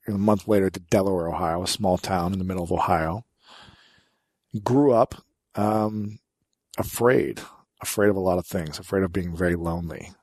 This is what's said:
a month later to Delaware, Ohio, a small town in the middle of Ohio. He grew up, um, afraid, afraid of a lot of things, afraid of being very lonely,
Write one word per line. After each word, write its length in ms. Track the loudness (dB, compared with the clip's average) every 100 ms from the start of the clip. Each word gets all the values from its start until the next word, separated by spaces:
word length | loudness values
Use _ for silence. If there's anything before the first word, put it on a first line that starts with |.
| -6
a 40 |
month 340 | 0 2 2 4
later 220 | 2 2
to 120 | -2
Delaware, 480 | 0 2 2 0 -2
Ohio, 340 | -2 -2 -2
a 40 | -2
small 300 | -2 0 0
town 380 | 0 -2 0
in 40 | -2
the 60 |
middle 200 | -4 -4
of 80 | -2
Ohio. 520 | -2 2 2 0 -4 -10 _ _ -20 -20 _ _ _ _ _ _ _ _
He 100 | -6
grew 320 | 0 4 4
up, 220 | 4 2 -2 -20 _ _
um, 640 | -2 0 2 0 -4 -8 -10 _ _ _ _ _ -8
afraid, 640 | -6 2 4 4 2 -4 -14 -20 _ -16
afraid 300 | -8 2 2
of 60 | 4
a 40 |
lot 160 | 2 0
of 100 | -2
things, 320 | -6 -6 -10
afraid 240 | -4 -2
of 100 | 0
being 200 | -2 -4
very 220 | -2 0 0
lonely, 540 | -2 -4 -6 -10 -14 -20